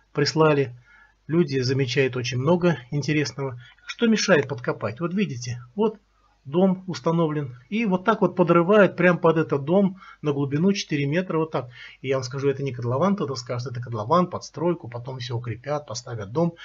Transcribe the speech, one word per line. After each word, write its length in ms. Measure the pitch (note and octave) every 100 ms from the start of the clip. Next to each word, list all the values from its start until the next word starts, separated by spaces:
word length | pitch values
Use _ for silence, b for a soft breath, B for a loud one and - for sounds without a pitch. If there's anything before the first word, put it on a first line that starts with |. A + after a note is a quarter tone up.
| b
прислали. 640 | - C#3+ D#3 D#3 C#3+ B2+ - b b b b -
Люди 320 | D#3+ D#3+ C3+
замечают 560 | B2 C3+ C3 C#3+ C3 B2+
очень 220 | B2 B2
много 400 | C#3 F3 F3 - -
интересного. 720 | D3 C#3+ D3+ C#3+ - C3+ B2 B B -
Что 200 | - A#3
мешает 400 | G#3 - D#3+ B2+
подкопать? 520 | C3+ - D3 A#2 A#2
Вот 140 | E3+
видите, 480 | F#3 E3+ A#2+ B2 A#2+ -
вот 240 | G3 G#3+ G#3+ _ _ _ _
дом 400 | C3 E3 F#3+ F#3 F#3
установлен. 720 | D#3+ E3+ E3+ D#3+ D3+ C3+ B2 -
И 160 | G#3 A#3
вот 180 | F#3
так 160 | G3+ A3
вот 160 | G3 -
подрывают 600 | E3 F3 E3+ G#3+ F#3 -
прям 200 | F3+ F3
под 220 | E3 D#3+
этот 260 | D#3 C#3+
дом 340 | C#3 F#3+ G3 F#3+ B B
на 120 | D3+
глубину 400 | C#3 C#3 C#3+ F#3+
четыре 320 | G3 - D3 C#3+
метра. 320 | E3 F#3 D#3+
Вот 140 | D#3+
так. 180 | D3+ B2+ B B B
И 60 | C3
я 80 | C3+
вам 80 |
скажу, 260 | B2 C#3 C#3
это 120 | C3+
не 100 | C#3
котлован, 420 | B2 A#2+ C3 F#3
кто-то 200 | G3 C#3+
скажет, 380 | B2+ - B2 B2
это 80 | A#2
котлован, 460 | A#2 A2+ G#2+ E3+ F3+
подстройку, 600 | - - - E3+ E3+ A#2
потом 320 | A#2+ B2+ C3
всё 160 | B2 A#2
укрепят, 500 | A#2+ G#2 C#3+ D3 D3
поставят 460 | - C3 A#2 G2
дом, 220 | C3+ E3+ E3+